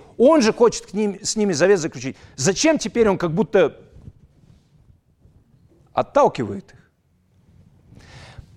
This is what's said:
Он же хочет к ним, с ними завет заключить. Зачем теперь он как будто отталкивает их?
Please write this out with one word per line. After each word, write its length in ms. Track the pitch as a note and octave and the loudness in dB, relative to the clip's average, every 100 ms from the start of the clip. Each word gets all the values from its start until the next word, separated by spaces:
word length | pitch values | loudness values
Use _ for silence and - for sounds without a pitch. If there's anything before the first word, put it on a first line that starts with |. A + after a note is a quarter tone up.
| - - | -14 0
Он 260 | B3 D#4+ | 4 4
же 100 | A3 | 2
хочет 320 | - A3+ - - | 2 0 0 -8
к 80 | |
ним, 240 | F#3+ G#3 F#3+ | -4 -4 -4
с 120 | D#3 A3 | -8 -4
ними 180 | G#3 | -2
завет 260 | D3 F3+ G3+ | 0 2 2
заключить. 380 | D3+ B2+ B2+ - - - | 0 -8 -12 -14 -18 -4
Зачем 420 | C#3 F#3 D#4 D#4 | -4 0 0 0
теперь 320 | G#3+ A#3 G#3+ | -2 0 0
он 80 | F3+ | 0
как 160 | F3 | -2
будто 480 | E3 - G3 C#3+ - - - - - _ _ _ _ _ _ _ _ _ _ _ _ _ _ _ _ _ | -2 0 2 2 -2 -18 -20 -20 -20 _ _ _ _ _ _ _ _ _ _ _ _ _ _ _ _ _
отталкивает 800 | - B2+ C#4 A#3+ - G#2+ G2+ - | -6 -2 2 2 0 -8 -8 -14
их? 200 | - _ _ _ _ _ _ _ _ _ _ _ - - - - - - | -20 _ _ _ _ _ _ _ _ _ _ _ -20 -20 -20 -20 -20 -20